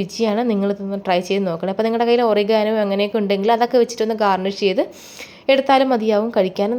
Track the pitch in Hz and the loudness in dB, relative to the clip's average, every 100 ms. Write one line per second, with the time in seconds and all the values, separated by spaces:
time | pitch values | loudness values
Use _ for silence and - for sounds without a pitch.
0 | 185 - 226 208 247 202 202 202 196 202 | -4 -2 -2 0 0 0 0 -2 -6 -6
1 | 196 180 185 196 190 165 185 196 226 226 | -2 0 0 -2 -2 -2 -4 -2 -2 0
2 | 233 240 233 208 202 220 214 220 202 196 | 0 2 2 2 2 2 2 0 0 0
3 | 208 220 196 196 208 226 240 247 233 - | -2 -2 -2 0 2 2 2 2 0 -2
4 | 220 220 202 185 196 196 196 196 370 - | -4 0 0 0 -2 -2 0 0 -2 -6
5 | - - - - - 269 262 269 269 240 | -20 -20 -20 -6 0 2 4 4 4 0
6 | 220 208 226 220 190 185 202 | 2 0 0 0 0 0 -2